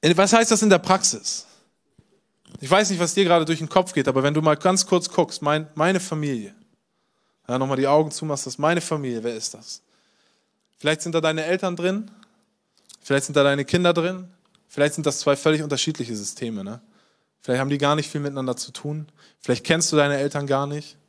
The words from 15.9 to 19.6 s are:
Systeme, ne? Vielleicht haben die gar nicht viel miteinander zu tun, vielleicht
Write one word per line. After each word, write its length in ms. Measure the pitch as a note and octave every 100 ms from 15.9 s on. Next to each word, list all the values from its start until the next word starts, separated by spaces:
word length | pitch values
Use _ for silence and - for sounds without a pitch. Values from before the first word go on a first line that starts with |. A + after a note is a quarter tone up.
| D#3 A#2 G#2+
Systeme, 480 | G2 - A#2 G#2+
ne? 160 | G2 A#2+ _ _ _ _ _ _
Vielleicht 200 | - B2+
haben 80 | C3+
die 100 | C#3+
gar 160 | C#3+ D3+
nicht 140 | D3+
viel 120 | D3+
miteinander 340 | C#3+ C#3 C3 A#2+
zu 160 | -
tun, 360 | - D3 D3+ D3 _ _ _
vielleicht 240 | - A#2+